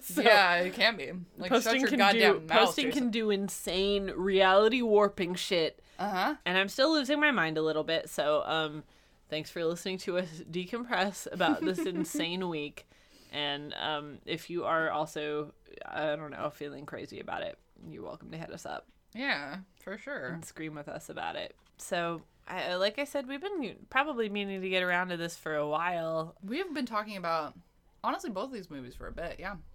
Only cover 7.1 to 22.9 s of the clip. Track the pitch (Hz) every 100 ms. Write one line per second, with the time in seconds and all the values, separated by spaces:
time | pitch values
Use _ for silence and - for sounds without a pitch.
7.1 | 294 302 233 160 156 156 156 156 165 -
8.1 | - 147 151 - 160 156 151 - _ _
9.1 | _ _ 151 156 175 165 170 196 185 -
10.1 | 175 180 160 - 170 180 233 240 185 190
11.1 | 185 - 180 175 - 160 180 247 180 170
12.1 | 147 165 180 180 156 147 - - _ _
13.1 | - - - 147 143 147 - 147 151 147
14.1 | 139 - 160 - 175 120 160 160 123 156
15.1 | - 151 151 151 - - - - - 156
16.1 | 151 151 139 147 - 147 139 147 123 135
17.1 | - - 87 82 - _ _ 165 160 -
18.1 | 160 - 160 165 165 - 76 - _ _
19.1 | 214 277 175 143 175 190 _ - 208 -
20.1 | 285 - 170 165 - 160 151 147 151 -
21.1 | - 82 - - - _ _ - 180 170
22.1 | 165 - _ - 185 160 180 196